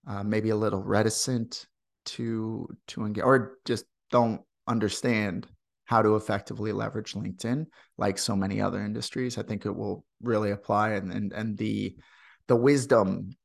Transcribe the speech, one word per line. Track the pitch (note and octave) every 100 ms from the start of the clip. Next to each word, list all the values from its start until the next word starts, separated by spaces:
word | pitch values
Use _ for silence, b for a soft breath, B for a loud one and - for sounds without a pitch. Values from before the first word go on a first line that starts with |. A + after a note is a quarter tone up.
| -
uh, | G2+
maybe | G2+ G#2+ A2
a | G#2+
little | G#2+ G2
reticent | G2 G#2 A2 - - B2 A#2 - - _ _ _ -
to, | - A#2 A2+ A2 A2+ - - -
to | - G#2+
engage | G#2+
or | A#2+ C3+ A2 - -
just | A#2 - _ _
don't | B2 A#2 G#2 _ _ -
understand | A2+ G#2 - B2+ A2 G#2 G2+ - - _ _ -
how | A#2
to | G#2+ G#2+
effectively | - G2+ - G#2+ G#2+
leverage | G2+ A2 A2 G#2+
LinkedIn, | G2+ G#2+ F#2 A2+ C3+ D#3+ b b -
like | G#2 G2
so | - G2+
many | F#2+ G2+
other | G2 F#2+
industries. | G#2 A2 - C3 B2+ A#2
I |
think | - G#2 G#2
it | G2+
will | G#2 F#2+ _ _
really | A#2+ A2 G#2+
apply, | G2+ - G#2 G#2+
and, | G#2 F#2+
and, | G#2 G2+
and | G#2 A2 G#2
the, | G#2+ G#2 G2+ - b b b b -
the | A#2+
wisdom | C3 C#3+ A#2+ A#2 F#2+ F#2 F#2+ A#2+